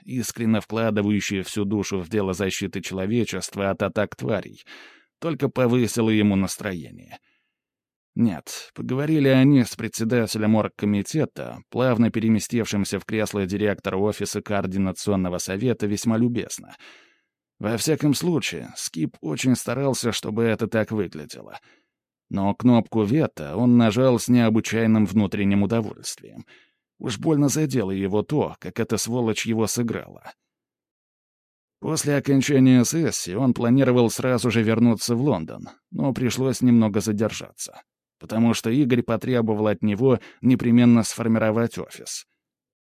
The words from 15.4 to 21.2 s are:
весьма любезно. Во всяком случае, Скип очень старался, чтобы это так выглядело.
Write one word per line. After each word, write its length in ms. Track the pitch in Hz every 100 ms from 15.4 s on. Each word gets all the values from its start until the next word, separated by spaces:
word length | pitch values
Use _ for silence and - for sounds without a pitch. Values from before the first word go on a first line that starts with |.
| - 95 127 113 104
весьма 300 | 101 120 113
любезно. 600 | 120 120 - - 90 - - - _ _ _ _ _ -
Во 180 | 101 113
всяком 380 | 160 147 147
случае, 560 | 135 175 156 - 82 60 -
Скип 400 | - - 143 -
очень 340 | - 143 131
старался, 580 | 120 - 123 139 120 120
чтобы 320 | 101 - 107
это 220 | 117 104 110
так 260 | 113 104
выглядело. 640 | 110 90 76